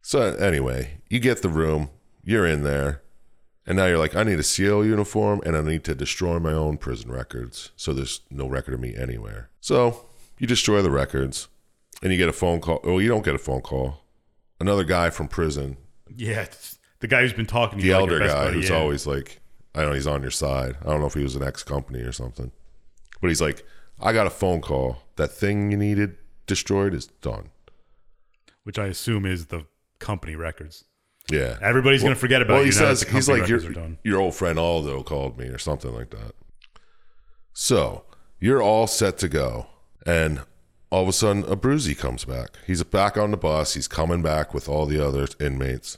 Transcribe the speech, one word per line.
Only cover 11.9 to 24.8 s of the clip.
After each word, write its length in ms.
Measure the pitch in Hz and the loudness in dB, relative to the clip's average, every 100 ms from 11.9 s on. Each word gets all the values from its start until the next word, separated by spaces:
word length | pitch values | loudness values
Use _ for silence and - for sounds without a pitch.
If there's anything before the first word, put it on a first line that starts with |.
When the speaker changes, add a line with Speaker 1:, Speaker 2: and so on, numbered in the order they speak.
| - | -6
Speaker 1:
and 120 | 95 | 0
you 40 | 92 | 2
get 120 | 85 | 2
a 40 | |
phone 280 | 76 90 85 | 2 0 0
call. 180 | 82 80 - | 0 -2 2
Oh, 140 | 92 | 2
you 100 | 107 | 4
don't 160 | 110 - | 2 0
get 100 | 67 | -2
a 40 | |
phone 220 | - 65 | -2 -6
call. 440 | - 67 65 69 _ _ _ _ _ _ | -4 -4 -4 -6 _ _ _ _ _ _
Another 240 | 90 101 82 | 0 2 2
guy 240 | 90 85 | 2 2
from 180 | - 76 | 0 -6
prison. 480 | - 80 71 69 67 - - - 113 | 0 0 -2 -6 -10 -18 -20 -20 -10
Speaker 2:
Yeah, 280 | 113 107 | -6 -6
it's 360 | 101 - - - _ _ | -8 -12 -20 -20 _ _
the 60 | 113 | 0
guy 160 | 127 | 2
who's 100 | 123 | 2
been 120 | 113 110 | 0 -2
talking 320 | 120 113 101 | 0 0 2
to 20 | |
Speaker 1:
The 80 | 92 | 4
Speaker 2:
you 40 | |
like 60 | 95 | 4
Speaker 1:
elder 120 | 95 | 4
Speaker 2:
your 80 | 80 | 2
best 140 | 78 71 | 2 2
Speaker 1:
guy 100 | 69 | 0
Speaker 2:
buddy, 100 | 78 | 0
Speaker 1:
who's 80 | 90 | 0
Speaker 2:
yeah. 80 | 82 | 2
Speaker 1:
always 280 | 78 71 73 | 2 -2 -2
like, 360 | 69 67 - - - - 78 | -6 -6 -16 -20 -20 -12 -4
I 60 | |
don't 80 | 76 | -2
know, 60 | 71 | 0
he's 120 | 69 | -2
on 140 | 71 | -2
your 100 | 67 | -4
side. 460 | - 73 67 65 64 | -4 -2 -2 -2 -6
I 40 | - | -2
don't 100 | 76 | 0
know 60 | 71 | 0
if 60 | |
he 100 | 73 | -2
was 120 | 69 65 | -4 -2
an 80 | |
ex-company 560 | 67 - - 71 65 64 | -6 -6 -6 -6 -6 -8
or 140 | 60 | -8
something. 400 | 60 62 - 62 - - - - - - - | -8 -10 -8 -12 -12 -20 -20 -20 -20 -20 -4
But 60 | 90 | 0
he's 140 | 80 | 2
like, 240 | 78 73 - - - - | 0 -2 -10 -20 -20 -4
"I 140 | - | 0
got 140 | 113 98 | 2 2
a 20 | |
phone 320 | - 95 85 | 2 0 0
call. 380 | 69 69 | 0 -2